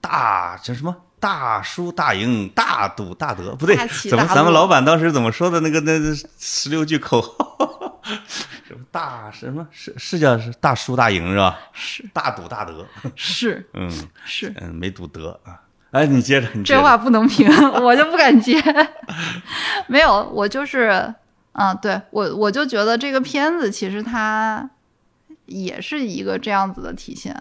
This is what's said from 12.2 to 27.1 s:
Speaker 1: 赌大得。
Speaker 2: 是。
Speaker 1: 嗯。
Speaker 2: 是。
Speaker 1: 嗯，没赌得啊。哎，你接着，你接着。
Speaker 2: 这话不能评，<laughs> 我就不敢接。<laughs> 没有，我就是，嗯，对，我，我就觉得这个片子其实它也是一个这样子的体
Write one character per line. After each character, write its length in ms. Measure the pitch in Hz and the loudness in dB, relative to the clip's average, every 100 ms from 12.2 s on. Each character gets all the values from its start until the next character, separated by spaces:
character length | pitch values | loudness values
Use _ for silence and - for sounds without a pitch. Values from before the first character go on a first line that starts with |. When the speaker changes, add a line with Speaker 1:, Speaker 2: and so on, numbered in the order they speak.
| 139 | -6
Speaker 1:
赌 180 | 101 87 | -8 -12
大 160 | 113 | -12
得。 220 | 92 80 87 - 135 | -12 -12 -18 -14 -14
Speaker 2:
是。 540 | - - 180 240 175 - | -10 -8 -4 -4 -6 -12
Speaker 1:
嗯。 160 | - 90 80 80 _ | -10 -10 -10 -14 _
Speaker 2:
是。 300 | - - - 208 | -14 -12 -10 -12
Speaker 1:
嗯， 140 | 90 | -14
没 160 | 82 90 | -10 -10
赌 160 | 92 85 | -10 -16
得 320 | 78 80 87 | -12 -14 -14
啊。 160 | - 87 _ _ _ | -20 -20 _ _ _
哎， 160 | 131 151 | 0 4
你 160 | 135 | 4
接 180 | 120 139 | 4 2
着， 80 | 117 | 2
你 100 | 113 | -6
接 80 | 98 | 2
着。 60 | 269 | 4
Speaker 2:
这 40 | |
话 140 | 285 233 | 6 6
不 140 | 233 | 4
能 160 | 226 226 | 4 4
评， 220 | - 302 302 | 4 6 8
<laughs> 180 | 285 - | 8 6
我 120 | 247 | 4
就 80 | 247 311 | 6 4
不 60 | 339 | 4
敢 240 | 285 269 | 6 6
接。 180 | 226 302 294 294 311 - - 165 | 6 2 4 2 2 0 -14 -10
<laughs> 600 | 170 175 - - - 415 381 | -10 -10 -10 -8 -6 -6 0
没 120 | 262 | 4
有， 260 | 208 202 - | 6 4 0
我 160 | - 202 | -2 -2
就 160 | 269 | -2
是， 500 | 285 269 226 196 - 220 _ _ _ | -4 0 2 2 0 -8 _ _ _
嗯， 240 | - 202 196 | -2 -2 0
对， 180 | 214 190 - | -2 -4 -4
我， 240 | 208 190 190 | -4 -4 0
我 140 | 208 | -2
就 140 | 202 | 0
觉 180 | 294 220 | -2 0
得 140 | 208 233 | 0 0
这 160 | 277 | 0
个 80 | 269 | -2
片 380 | 262 285 294 339 | -2 -2 0 0
子 120 | 240 | -2
其 200 | 196 190 | -4 -6
实 120 | 202 | -6
它 680 | 220 233 214 214 220 214 262 _ _ _ _ _ _ 311 - | -6 -4 -2 -2 -2 -4 -10 _ _ _ _ _ _ -20 -16
也 340 | 185 185 - | -10 -8 -8
是 200 | - 302 | -8 -6
一 220 | 247 185 | -6 -6
个 160 | 196 190 | -6 -6
这 120 | 214 | -2
样 220 | 202 196 | -2 -2
子 80 | 185 | -6
的 120 | - | -12
体 200 | 170 - | -12 -14